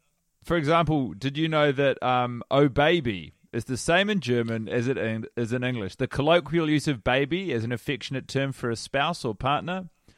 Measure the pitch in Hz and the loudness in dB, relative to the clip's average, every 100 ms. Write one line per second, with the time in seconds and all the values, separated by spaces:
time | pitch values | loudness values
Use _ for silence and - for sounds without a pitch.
0 | _ _ _ _ - 170 143 165 156 156 | _ _ _ _ -2 0 2 2 4 2
1 | 123 98 131 139 160 156 147 135 139 - | 0 -4 -4 -2 0 2 2 4 2 2
2 | 123 127 123 120 - 135 147 131 151 175 | 0 2 0 -4 0 4 4 4 4 4
3 | 131 95 71 - _ 117 117 123 - 170 | 0 -4 -8 -18 _ -6 -4 -4 2 2
4 | 202 208 123 123 113 113 110 123 120 113 | 2 0 0 0 0 -2 -2 -2 0 0
5 | 110 110 - - 117 123 127 123 95 - | -2 -4 -6 -4 -2 -2 -2 -4 -6 -4
6 | 127 - 147 175 147 170 156 151 156 127 | -4 0 4 4 2 -2 2 2 0 -2
7 | 123 127 139 170 190 120 113 120 - 127 | 0 2 0 -2 -2 -4 -2 -6 -6 -6
8 | - 131 - 135 139 131 123 113 - 139 | -6 -8 -4 -4 -2 -4 -6 -6 -4 -2
9 | 151 175 131 104 127 147 117 185 180 _ | -2 -2 -4 -4 -2 -2 -2 -8 -8 _
10 | _ | _